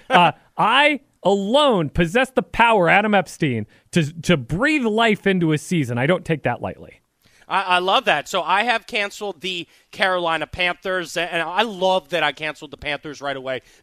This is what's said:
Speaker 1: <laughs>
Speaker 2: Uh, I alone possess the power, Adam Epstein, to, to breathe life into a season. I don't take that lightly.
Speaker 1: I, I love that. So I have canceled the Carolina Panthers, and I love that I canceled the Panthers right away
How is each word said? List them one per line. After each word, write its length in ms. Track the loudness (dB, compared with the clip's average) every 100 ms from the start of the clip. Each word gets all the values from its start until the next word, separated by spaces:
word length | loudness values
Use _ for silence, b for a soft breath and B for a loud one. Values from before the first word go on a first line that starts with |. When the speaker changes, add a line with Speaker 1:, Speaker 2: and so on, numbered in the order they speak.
| 2
Speaker 1:
<laughs> 40 |
Speaker 2:
Uh, 220 | 4 4 b b -2
I 440 | 2 4 2 0 _ _
alone 720 | 0 0 2 4 4 2 0
possess 400 | 0 0 2 0
the 100 | -2
power, 480 | -2 2 4 4 4
Adam 240 | 4 4
Epstein, 540 | 0 0 -2 -2 -2 -6 b _
to, 280 | -2 -2 -2
to 140 | 0 0
breathe 480 | 0 0 2 2
life 440 | 0 2 2 2 0
into 240 | 0 0
a 80 | -2
season. 400 | -2 -2 -2 -2
I 80 | -4
don't 180 | -4 -6
take 160 | -4
that 220 | -4 -6
lightly. 380 | -8 -12 -18 -20 _ _ b b -6
Speaker 1:
I, 140 | -4
I 160 | 0 0
love 280 | 2 0 2
that. 220 | -2 -2
So 140 | -4
I 220 | 0 0
have 240 | 0 -2 -4
canceled 540 | -6 -6 -8 -12 -10
the 260 | -8 -8 -12 b _
Carolina 560 | -2 0 0 0 -2 -4
Panthers, 680 | -4 -4 -2 -4 -4 -4 -6
and 280 | -4 -4
I 180 | -2 0
love 480 | -2 0 0 0 0
that 140 | -2
I 80 | -2
canceled 400 | -2 -8 -10 -14
the 60 | -12
Panthers 440 | -8 -8 -8 -10
right 160 | -8 -8
away 240 | -6 -8 b b